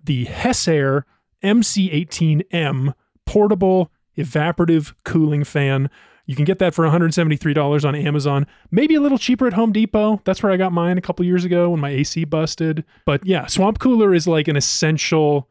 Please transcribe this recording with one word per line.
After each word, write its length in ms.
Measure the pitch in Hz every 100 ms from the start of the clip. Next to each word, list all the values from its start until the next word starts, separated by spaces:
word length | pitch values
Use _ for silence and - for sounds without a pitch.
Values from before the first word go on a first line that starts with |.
the 220 | - 131 120
Hessair 760 | - 247 254 - 156 135 139 - _ _ _
M 200 | 196 226
C 280 | 214 202 185
eighteen 520 | 151 165 - 160 151 185
M 420 | 170 151 135 139 - _ _
portable 640 | - 208 208 202 190 185 180 _ _ -
evaporative 760 | 139 151 156 165 170 160 151 -
cooling 380 | - 170 156 147
fan. 460 | 143 151 139 135 139 _ - _ -
You 100 | 131
can 80 |
get 140 | 151 190
that 160 | 185
for 100 | 165
a 60 | 160
hundred 240 | 165 165
seventy-three 400 | 160 160 147 156
dollars 280 | 147 143 147 143
on 80 |
Amazon, 520 | 147 147 151 143 139 143 _ _
maybe 240 | 175 302
a 60 | 311
little 160 | 285 269
cheaper 280 | - 247 254
at 80 |
Home 180 | 190 226
Depot. 480 | 208 220 214 214 214
That's 180 | - 190
where 100 | 208
I 60 | 185
got 120 | 185
mine 260 | 175 170 180
a 20 |
couple 240 | - 170
years 220 | 180 180 175
ago 240 | 175 175
when 100 | 165
my 80 | 143
A 140 | 135
C 200 | 151 -
busted. 600 | 160 156 156 - 160 156 - _ -
But 180 | 139
yeah, 220 | 185 180 -
swamp 320 | - 190 220
cooler 340 | 262 233 208
is, 120 | 175 165
like, 200 | 160 151
an 80 | 147
essential 920 | - - 156 156 - 160 151 147 131